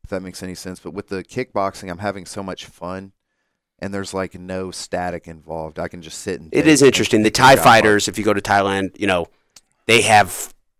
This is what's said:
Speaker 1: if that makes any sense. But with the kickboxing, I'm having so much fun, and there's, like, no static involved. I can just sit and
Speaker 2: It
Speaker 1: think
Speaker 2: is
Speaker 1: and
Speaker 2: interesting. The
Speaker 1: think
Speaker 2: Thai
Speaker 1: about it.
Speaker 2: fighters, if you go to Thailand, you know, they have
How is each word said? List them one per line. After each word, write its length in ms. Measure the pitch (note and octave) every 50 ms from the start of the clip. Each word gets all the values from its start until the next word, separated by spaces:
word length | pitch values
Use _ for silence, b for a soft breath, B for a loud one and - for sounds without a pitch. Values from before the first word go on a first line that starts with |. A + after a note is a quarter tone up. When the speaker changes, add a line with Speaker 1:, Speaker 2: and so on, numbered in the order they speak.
| -
Speaker 1:
if 60 | -
that 100 | G2+ F#2
makes 200 | F#2 F#2 F2+ -
any 120 | F#2+ F#2 F2+
sense. 240 | - - F#2 F#2 -
But 120 | - F2
with 160 | D#2 G2+ - _
the 160 | G2 F#2 F2+
kickboxing, 680 | - - B2 B2+ - - G#2 G2 G2 - - G#2 F#2
I'm 80 | E2+ F2
having 280 | G2+ G2+ G2 G2 E2+
so 160 | - - G#2
much 240 | G2 F#2+ F#2 - -
fun, 460 | - _ _ E2+ F2 F#2 F#2+ G2 G2 _ _ _ _ _ _ _ _ _ _ _ _ _ _
and 140 | - G2
there's, 200 | G2 G2 G2 - -
like, 240 | F#2+ F#2+ F2+ - F2
no 320 | F2+ F#2 F#2 F#2 F#2+ F#2
static 560 | F2 - - - - F2+ F2+ F2+ F2 E2+ -
involved. 520 | E2+ E2 D#2 D#2 D#2+ D#2+ D#2+ D#2 D#2+ D2+ F2
I 100 | F2 E2+
can 140 | - F2
just 180 | D#2 D#2+ - -
sit 180 | - G2+ F#2 C2
and 80 | E2 D#2+
Speaker 2:
It 100 | - C#3
Speaker 1:
think 40 | D3+
Speaker 2:
is 160 | D#3 D#3 C3
Speaker 1:
and 40 | C#3
Speaker 2:
interesting. 340 | C3 A2+ - A2 - - G#2+
The 80 | G#2+ G#2+
Speaker 1:
think 40 | -
Speaker 2:
Thai 160 | - C3 C3 C#3
Speaker 1:
about 60 | -
it. 40 | -
Speaker 2:
fighters, 440 | C3 A#2 A2+ G#2 A2 G#2 G#2 - G#2+
if 100 | F2+ A2
you 60 | G2+
go 100 | G#2+ G2+
to 60 | G2+
Thailand, 580 | - - G2+ G2+ G2 G2 G2 G2 F#2+ F#2 - -
you 60 | G2+
know, 200 | G2 F#2 F2 E2 - _ _ _ _ _ - _ _ _ _ _
they 160 | - A2+ A#2
have 520 | G2+ A2+ A2 G#2 G2+ F2 - - - - - _ _ _ _